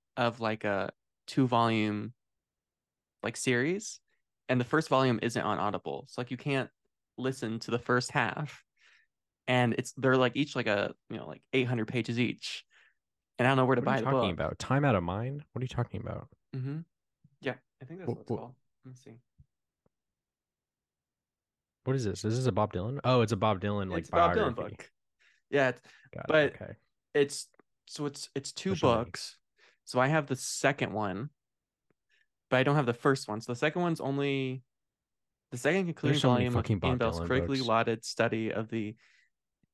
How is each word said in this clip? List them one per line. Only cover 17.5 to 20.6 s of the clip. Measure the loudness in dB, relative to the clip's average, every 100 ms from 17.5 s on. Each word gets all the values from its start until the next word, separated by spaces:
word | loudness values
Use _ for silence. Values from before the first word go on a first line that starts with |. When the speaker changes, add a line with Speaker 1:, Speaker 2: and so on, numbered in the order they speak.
| -8 _ _
Speaker 1:
I | -18
think | -10
that's | -6
Speaker 2:
Wh-, | -8
Speaker 1:
what |
it's | -6
Speaker 2:
wh- | -6
Speaker 1:
called. | -8 -18 _ _
Let | -20
me | -20
see. | -20 -20 _ _ -20 _ _ _ _ _ _ _ _ _ _ _